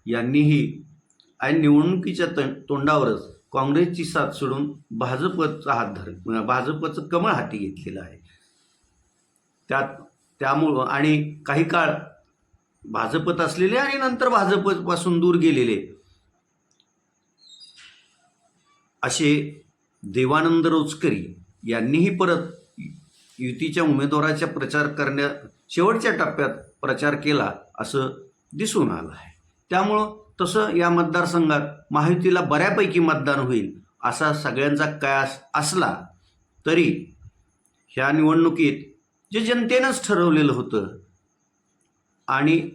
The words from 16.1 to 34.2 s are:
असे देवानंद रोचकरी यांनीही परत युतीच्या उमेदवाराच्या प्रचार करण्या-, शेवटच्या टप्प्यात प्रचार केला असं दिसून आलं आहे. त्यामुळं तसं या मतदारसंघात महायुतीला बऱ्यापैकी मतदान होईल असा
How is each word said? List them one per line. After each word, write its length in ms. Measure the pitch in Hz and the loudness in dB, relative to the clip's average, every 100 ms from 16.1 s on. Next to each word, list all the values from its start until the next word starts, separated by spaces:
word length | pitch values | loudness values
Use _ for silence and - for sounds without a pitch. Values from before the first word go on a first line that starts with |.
| _ _ _ _ _ _ _ _ _ _ _ _ _ - - - - - - _ _ 740 _ _ _ _ _ _ - | _ _ _ _ _ _ _ _ _ _ _ _ _ -20 -20 -20 -20 -20 -20 _ _ _ _ _ _ _ _ _ -8
असे 600 | 131 127 147 147 151 - _ _ _ _ | -4 0 2 2 0 -12 _ _ _ _
देवानंद 640 | 101 104 127 151 165 165 165 | -6 -2 2 2 2 2 4
रोचकरी 680 | 160 147 - 160 101 - - - _ 113 | 2 -2 -2 -2 -2 -6 -14 -20 _ -4
यांनीही 500 | 113 120 151 196 180 | -2 0 2 2 2
परत 220 | 180 160 - - _ - - - _ _ _ - | 0 0 -2 -12 _ -18 -18 -18 _ _ _ -10
युतीच्या 440 | 127 123 156 175 | -8 -4 -4 0
उमेदवाराच्या 640 | 160 131 139 147 156 151 156 | 2 2 2 0 0 0 -4
प्रचार 380 | - 131 147 147 | -4 -4 -2 -2
करण्या-, 600 | 147 139 139 143 - - _ - | -2 -2 0 -2 -4 -16 _ -8
शेवटच्या 480 | - 190 226 226 170 | 0 2 2 0 0
टप्प्यात 380 | 151 - 139 - - - | -2 -2 -4 -4 -16 -10
प्रचार 320 | 135 127 147 | -4 -2 0
केला 380 | 147 147 143 101 101 - - | 0 0 0 0 -6 -16 -10
असं 300 | 110 139 131 - - _ _ | -4 -2 -4 -6 -20 _ _
दिसून 380 | 147 220 214 123 | -8 -2 0 0
आलं 200 | 82 80 | -2 -10
आहे. 300 | 76 - - _ _ - | -16 -20 -20 _ _ -2
त्यामुळं 460 | 180 202 214 214 214 - - | 0 2 0 0 -6 -16 -4
तसं 360 | 180 214 214 170 | 0 0 2 2
या 140 | 175 | 4
मतदारसंघात 800 | 170 160 175 170 175 160 147 147 - - | 2 2 0 0 2 2 2 -2 -10 -4
महायुतीला 500 | 147 156 175 180 180 | 0 2 4 4 2
बऱ्यापैकी 600 | 156 147 190 202 190 175 | 2 2 2 2 2 2
मतदान 400 | 165 151 135 139 | 2 2 0 0
होईल 400 | 127 117 98 - _ - | 0 -2 -2 -10 _ -6
असा 280 | 120 - | -4 0